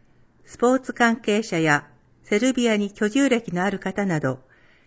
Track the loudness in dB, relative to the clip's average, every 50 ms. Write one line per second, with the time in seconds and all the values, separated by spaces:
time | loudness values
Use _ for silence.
0 | _ _ _ _ _ _ _ _ _ -20 -4 0 2 2 2 2 0 -6 -2 0
1 | 2 2 2 0 -2 -2 0 0 -2 -2 -2 0 2 2 2 0 0 -6 -18 _
2 | _ _ _ _ _ -2 0 0 2 0 0 0 0 0 0 0 -2 -4 -4 -4
3 | -4 -2 0 2 2 2 2 0 -2 -4 -4 -4 -2 -2 -4 -4 -8 -6 -4 -4
4 | -2 -2 -2 -2 -2 -4 -4 -6 -12 _ _ _ _ _ _ _ _